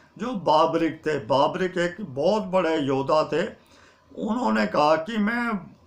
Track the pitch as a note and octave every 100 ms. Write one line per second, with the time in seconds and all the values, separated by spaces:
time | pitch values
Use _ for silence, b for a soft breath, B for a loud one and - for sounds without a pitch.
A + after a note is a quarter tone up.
0 | b - A3+ A3 D3+ D#3 D#3+ D#3+ D#3+ C3+
1 | D#3 D3 A2 C3+ D3 E3+ F#3 F3 F3 E3+
2 | F#3+ C3 D#3+ G#3+ F#3+ F#3 E3 D#3 C#3 C3+
3 | C3+ D#3 D3 D3+ G#3+ - b b b b
4 | b - G#3+ A#3+ A3+ A3 G#3 - D3 D#3
5 | D#3+ A3+ G3+ A#3+ A#3+ G#3 - -